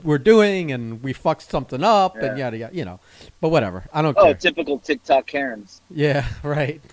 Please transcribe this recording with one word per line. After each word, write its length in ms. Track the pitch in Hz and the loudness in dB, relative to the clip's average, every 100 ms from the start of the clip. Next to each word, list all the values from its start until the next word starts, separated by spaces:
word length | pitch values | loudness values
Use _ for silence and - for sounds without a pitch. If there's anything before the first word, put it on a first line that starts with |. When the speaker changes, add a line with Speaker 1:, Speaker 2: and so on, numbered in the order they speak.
Speaker 1:
we're 140 | 160 147 | 0 0
doing 540 | 160 220 208 190 160 | 6 6 6 2 -4
and 320 | 127 117 113 | -6 -6 -8
we 80 | 135 | -8
fucked 360 | 127 165 156 - | -4 -4 -4 -4
something 340 | 160 131 127 | -8 -6 -2
up 320 | 196 208 190 - | 2 4 2 0
and 220 | 139 120 | -6 -4
Speaker 2:
Yeah. 80 | 127 | -6
Speaker 1:
yada, 120 | 113 | -6
yada, 180 | 113 180 | -10 -8
you 100 | 101 | -10
know. 140 | 92 _ - - - | -10 _ -20 -20 -6
But 80 | 160 | 0
whatever. 340 | 160 101 92 - | 2 0 -6 -8
I 80 | 156 | -2
don't 160 | 156 - | 0 6
Speaker 2:
Oh, 60 | 160 | 4
Speaker 1:
care. 80 | 139 | 4
Speaker 2:
typical 440 | 175 160 147 139 | -2 -2 -4 -4
TikTok 480 | - 135 - 135 - | -4 -6 2 0 2
Karens. 540 | 143 135 107 98 - _ | -4 -4 -8 -14 -20 _
Speaker 1:
Yeah, 360 | 165 147 139 120 - | -2 0 0 -4 -8
<laughs> 80 | |
right. 380 | 147 147 135 156 - | -6 -4 -4 -6 -14